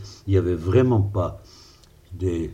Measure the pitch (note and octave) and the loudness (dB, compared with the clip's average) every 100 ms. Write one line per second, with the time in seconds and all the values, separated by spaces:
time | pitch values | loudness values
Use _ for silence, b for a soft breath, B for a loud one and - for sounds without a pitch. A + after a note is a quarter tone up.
0 | B B - F#2+ F2 E2+ F2 A#2 B2+ A#2 | B B 0 2 2 -2 2 4 4 2
1 | G2 G2+ D#2+ - B B B B B _ | 0 -2 -4 -6 B B B B B _
2 | - E2+ F#2 E2+ D#2+ | -18 -6 -4 -2 -6